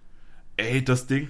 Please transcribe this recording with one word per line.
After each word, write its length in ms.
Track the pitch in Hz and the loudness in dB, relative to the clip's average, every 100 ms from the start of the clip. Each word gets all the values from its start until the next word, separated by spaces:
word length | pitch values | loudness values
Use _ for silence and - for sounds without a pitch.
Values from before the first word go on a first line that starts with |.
| - - - - - - | -16 -16 -14 -14 -8 -2
Ey, 280 | 110 131 | 2 2
das 220 | 127 123 - | 4 2 4
Ding, 220 | 135 | 0